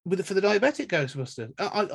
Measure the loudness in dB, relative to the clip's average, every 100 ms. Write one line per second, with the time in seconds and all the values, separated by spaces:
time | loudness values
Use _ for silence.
0 | -4 -2 0 2 4 4 4 0 0 0
1 | 0 -4 -8 -8 -10 -6 -4 0 -2